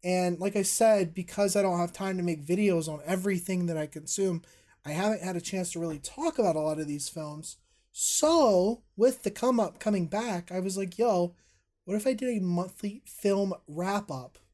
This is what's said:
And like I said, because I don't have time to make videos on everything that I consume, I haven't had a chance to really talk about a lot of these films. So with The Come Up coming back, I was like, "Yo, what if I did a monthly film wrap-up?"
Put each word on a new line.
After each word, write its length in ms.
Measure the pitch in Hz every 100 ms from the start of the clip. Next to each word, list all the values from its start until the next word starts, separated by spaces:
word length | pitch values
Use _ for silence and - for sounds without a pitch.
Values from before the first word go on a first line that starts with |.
And 340 | 180 180 180 175
like 160 | 196
I 80 | 202
said, 500 | 196 - 226 214 175
because 440 | 170 180 - 202 208
I 60 |
don't 180 | 190 175
have 120 | 175
time 260 | - 196 185
to 40 |
make 240 | 175 156 147
videos 420 | 180 208 170 160
on 120 | 151
everything 640 | 143 190 190 185 - 185 175
that 100 | 160
I 120 | 151
consume, 540 | 156 151 - 190 165 - - _ _
I 80 | 147
haven't 320 | 151 208 214
had 100 | 185
a 60 | 175
chance 320 | 170 190 180
to 80 | 170
really 180 | 165 151
talk 400 | - - 330 320
about 160 | 208
a 60 | 156
lot 180 | 156 156
of 80 | 151
these 220 | 147 -
films. 480 | 170 151 151 160 - _ _ _
So 960 | - - - 302 339 262 185 190 233 _ -
with 280 | 233 254
The 80 | -
Come 260 | - 247 240
Up 220 | 185 -
coming 260 | - 208 165
back, 460 | 202 233 180 175
I 80 | 180
was 160 | 185 190
like, 220 | 190 175
"Yo, 360 | 233 185 175 175 _ _ _ _
what 120 | - 208
if 100 | 233
I 60 |
did 160 | 254 254
a 120 | 226
monthly 600 | 185 175 185 - 208 214 -
film 480 | - 202 196 196 180 -
wrap-up?" 720 | 147 185 202 208 135 127 - _